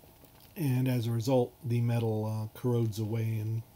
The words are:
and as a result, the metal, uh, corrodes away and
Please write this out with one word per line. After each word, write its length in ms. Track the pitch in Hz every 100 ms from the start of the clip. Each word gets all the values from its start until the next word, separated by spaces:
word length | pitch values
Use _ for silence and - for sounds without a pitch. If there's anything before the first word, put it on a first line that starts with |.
| - - - - - -
and 320 | 143 127 131
as 180 | 123 117
a 60 |
result, 420 | 117 113 131 123 -
the 180 | 117 120
metal, 440 | 117 117 113 110 107
uh, 320 | 110 110 -
corrodes 380 | 127 120 113 104
away 400 | 107 117 113 110
and 240 | 110 113 -